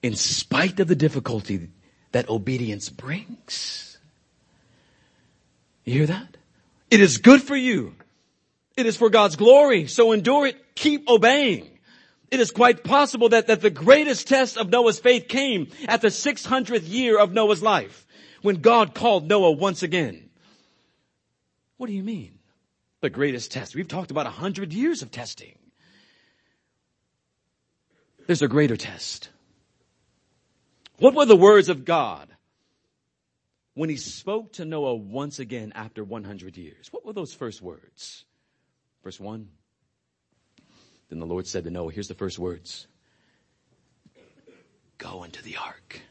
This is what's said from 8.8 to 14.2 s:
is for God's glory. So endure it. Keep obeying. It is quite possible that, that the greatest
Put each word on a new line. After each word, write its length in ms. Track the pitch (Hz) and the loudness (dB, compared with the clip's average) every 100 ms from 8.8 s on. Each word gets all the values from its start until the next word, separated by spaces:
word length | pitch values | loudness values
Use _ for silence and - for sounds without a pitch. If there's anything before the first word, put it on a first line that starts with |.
| 233 | -2
is 100 | - | 2
for 140 | 233 | 4
God's 260 | 220 208 151 | 6 4 4
glory. 520 | 214 269 294 220 147 | 8 8 8 2 -2
So 260 | - 226 | 2 4
endure 320 | 220 196 277 277 | 4 2 2 0
it. 300 | 240 _ - | -4 _ -2
Keep 340 | 302 294 202 | -2 -2 2
obeying. 600 | 233 220 277 277 147 80 _ _ _ _ _ _ | 4 6 4 0 -2 -8 _ _ _ _ _ _
It 120 | 262 | 0
is 100 | 233 | 0
quite 320 | - 240 240 | 4 4 4
possible 460 | 156 277 285 240 233 | 2 2 2 2 2
that, 180 | 226 - | 2 2
that 140 | 220 | 2
the 80 | 202 | 0
greatest 580 | 147 165 285 302 233 | 0 4 6 6 -4